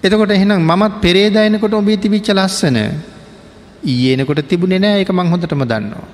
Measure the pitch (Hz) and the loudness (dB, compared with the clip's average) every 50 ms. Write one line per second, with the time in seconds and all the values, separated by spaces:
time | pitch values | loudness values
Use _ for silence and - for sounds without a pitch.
0 | - 196 196 214 214 202 208 196 190 202 208 190 165 160 165 185 208 214 208 214 | 2 2 2 2 2 2 2 2 2 2 2 2 2 2 2 2 2 0 0 0
1 | - 170 180 190 202 214 202 220 214 214 214 214 214 208 214 214 208 202 220 202 | 0 2 4 4 2 2 2 2 2 2 2 0 0 0 0 0 0 0 0 0
2 | 190 208 202 214 202 - 208 196 190 190 190 - - 165 127 117 107 107 - 151 | 0 0 -2 0 0 0 0 0 0 0 -2 -2 0 0 0 0 0 -2 -4 -8
3 | - - - - - - - - - - - - - - - - - 170 127 123 | -10 -14 -20 -20 -20 -20 -20 -20 -20 -20 -20 -20 -20 -20 -20 -8 -4 -4 -2 0
4 | 127 131 131 131 135 139 147 147 147 - - 175 175 185 185 185 190 208 208 202 | 2 2 2 0 0 -2 -2 -4 -2 -2 -2 -2 0 0 0 0 0 0 0 0
5 | 190 185 190 180 180 170 170 180 175 165 160 143 135 120 117 110 107 104 107 - | 0 0 -2 0 0 0 0 -2 -2 -4 -4 -4 -2 -2 -2 -4 -4 -8 -10 -12
6 | - - | -16 -18